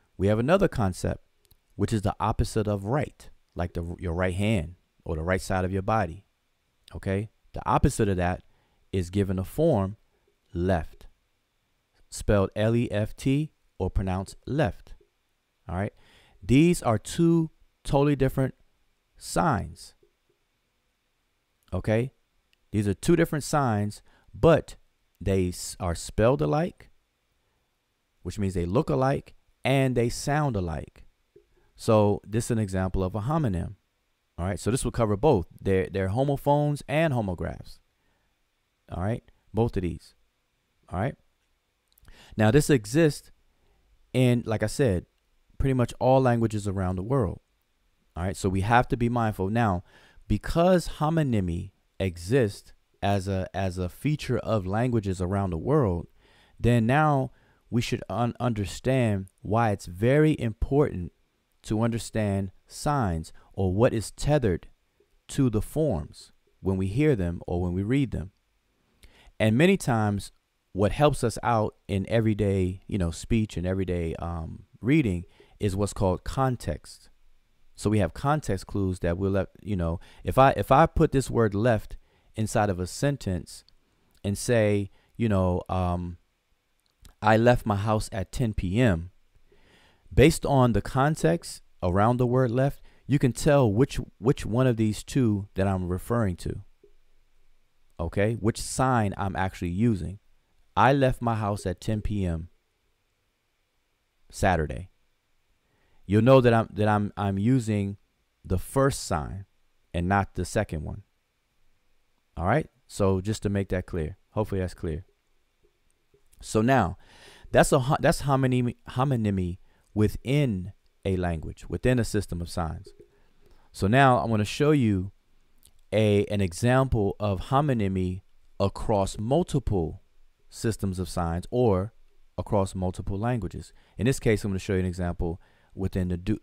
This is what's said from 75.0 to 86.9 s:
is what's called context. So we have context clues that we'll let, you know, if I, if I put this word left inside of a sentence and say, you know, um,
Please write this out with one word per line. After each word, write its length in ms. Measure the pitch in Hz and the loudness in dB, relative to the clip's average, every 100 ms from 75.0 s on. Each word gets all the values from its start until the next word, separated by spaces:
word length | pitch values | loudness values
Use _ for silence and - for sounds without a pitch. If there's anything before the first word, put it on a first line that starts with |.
| 113 87 - _ _ - | 2 -2 -6 _ _ -4
is 160 | 104 95 | -2 0
what's 160 | 101 | -2
called 320 | - 95 87 | 0 0 0
context. 880 | - 135 131 123 - 71 - - - _ - _ _ _ - - | -4 -2 -2 -2 -6 -8 -10 -20 -20 _ -20 _ _ _ -20 -4
So 140 | 104 | 0
we 80 | 107 | 2
have 140 | 85 | 0
context 540 | - 139 151 - 95 - | -2 -2 -2 -2 -6 -4
clues 320 | 101 95 90 | -4 -2 -2
that 160 | 87 87 | -2 -2
we'll 140 | 98 | 0
let, 180 | 98 87 - | 0 -4 -8
you 140 | - 92 | -6 -2
know, 240 | 82 87 - - | -2 -4 -10 -12
if 140 | - 127 | -2 4
I, 160 | 135 - | 4 4
if 140 | - | 4
I 160 | 135 165 | 4 4
put 260 | - 151 | 4 2
this 180 | 135 - | 2 0
word 240 | 117 110 | 2 2
left 420 | 101 120 107 - - _ _ _ - | 2 2 0 -2 -14 _ _ _ -6
inside 320 | 107 117 104 | -2 0 0
of 120 | 90 | -2
a 60 | 90 | -6
sentence 800 | - 143 139 101 87 - - _ _ _ _ _ _ | -4 -4 -2 -4 -6 -6 -18 _ _ _ _ _ _
and 140 | 101 98 | -6 -4
say, 540 | - 117 104 101 98 _ _ - | 0 2 4 2 -2 _ _ -4
you 120 | 117 | 0
know, 340 | 95 92 90 - | 2 2 0 -2
um, 500 | 92 90 90 87 87 _ _ _ _ _ _ _ | -4 -2 -4 -6 -12 _ _ _ _ _ _ _